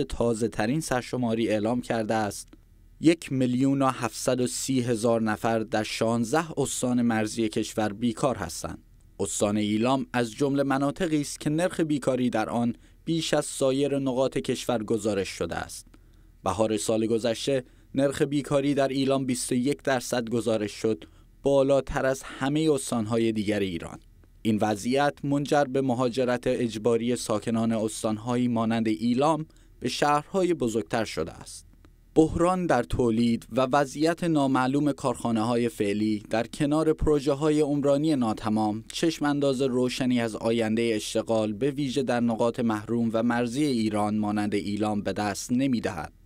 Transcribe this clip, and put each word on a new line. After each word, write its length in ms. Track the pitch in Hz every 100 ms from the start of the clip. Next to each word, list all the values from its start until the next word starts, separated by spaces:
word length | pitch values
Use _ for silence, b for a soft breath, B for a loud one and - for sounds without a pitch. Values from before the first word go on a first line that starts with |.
| 139
تازه‌ترین 720 | - 120 110 113 - 110 156
سرشماری 680 | 156 127 - 127 120 113 107
اعلام 320 | 107 104 123
کرده 340 | - 117 107
است: 340 | 110 107 - - - - - - -
یک 320 | 151 175 -
میلیون 500 | 131 127 123 135 139
و 40 | 131
هفتصد 540 | 123 120 - - 123
و 60 | 123
سی 340 | - - 131
هزار 420 | 117 113 120 117
نفر 360 | 110 104 117 113
در 240 | 110 107
شانزده 760 | 110 - 113 117 110 156 165 156
استان 420 | 131 - 127 123
مرزی 460 | 120 110 110 117 107
کشور 440 | 117 104 - 107
بیکار 440 | 101 120 110 143 101
هستند. 420 | 85 - 80 - - - - -
استان 360 | 98 - 104 107
ایلام 500 | 104 107 120 139 -
از 200 | 123 117
جمله 300 | 107 139 143
مناطقی 580 | 139 135 139 - 185 156
است 200 | 143 -
که 100 | 156
نرخ 300 | 156 180 -
بیکاری 500 | 160 147 135 127 123
در 200 | 110 104
آن 240 | 113 120 107 b b
بیش 300 | - 165 156
از 100 | 151
سایر 540 | - - 135 135 143 139
نقاط 400 | 135 123 131 139
کشور 460 | 131 123 - 120
گزارش 440 | 107 117 107 98 92
شده 260 | - 85
است. 320 | 82 - - - b b b b b
بهار 340 | 95 95 110 107
سال 300 | - 110 110
گذشته 580 | 113 117 113 - 135 - b b
نرخ 280 | 131 139 135
بیکاری 520 | 143 143 127 143 143
در 140 | 139 135
ایلام 380 | 135 131 135 131
بیست 260 | 123 -
و 20 |
یک 280 | 127 127 -
درصد 460 | - 131 - 123 113
گزارش 440 | 117 110 110 104
شد، 320 | - 113 110 - b b -
بالاتر 640 | 139 139 135 139 131 143 131
از 160 | 135
همهٔ 500 | - - 135 151 160
استانهای 600 | 139 - 120 107 117 113
دیگر 280 | 110 101 104
ایران. 380 | 95 82 76 53 - - - -
این 160 | 113 107
وضعیت 540 | 107 104 120 135 143 -
منجر 400 | 143 143 143 147
به 160 | 143 139
مهاجرت 680 | 135 117 131 113 123 123 127
اجباری 680 | 123 120 107 113 117 117 120
ساکنان 560 | - 107 120 113 113
استانهایی 760 | 113 110 - 113 107 117 120 123
مانند 400 | 113 113 113 113
ایلام 580 | 107 120 123 143 156 156 b b b
به 80 | 123
شهرهای 680 | - 147 147 - 190 175
بزرگتر 500 | 156 123 110 101 120
شده 280 | 104 - 82
است. 340 | - - - - - - - - 147
بحران 500 | 160 170 170 185 170
در 160 | 127
تولید 640 | 120 - 123 113 117 117 -
و 160 | 113 131
وضعیت 520 | 143 143 143 160 170
نامعلوم 680 | 170 156 135 131 131 143 147
کارخانه‌های 760 | - 131 120 117 113 113 120 120
فعلی 540 | - 101 104 107 107 107
در 160 | 110 117
کنار 460 | - 147 151 156
پروژه‌های 680 | 156 156 147 135 139 156 151
عمرانی 560 | 143 147 139 143 156 139
ناتمام، 680 | 113 107 110 107 107 107 -
چشم 320 | - 170 156
انداز 380 | 147 143 143 127
روشنی 580 | 135 123 127 123 127 123
از 160 | 117 104
آیندهٔ 560 | 113 117 110 110 117
اشتغال 580 | 107 - 113 104 110 107
به 180 | 101 139
ویژه 320 | 135 139 139
در 180 | 123 120
نقاط 400 | 117 113 120 117
محروم 500 | 117 107 107 117 117
و 100 | 110
مرزی 420 | 120 120 123 127
ایران 540 | 151 120 110 104 104 107
مانند 360 | 104 104 104
ایلام 480 | 101 95 101 107 107
به 100 | 98
دست 400 | 98 104 95 -
نمی‌دهد. 600 | 123 139 113 95 87 - -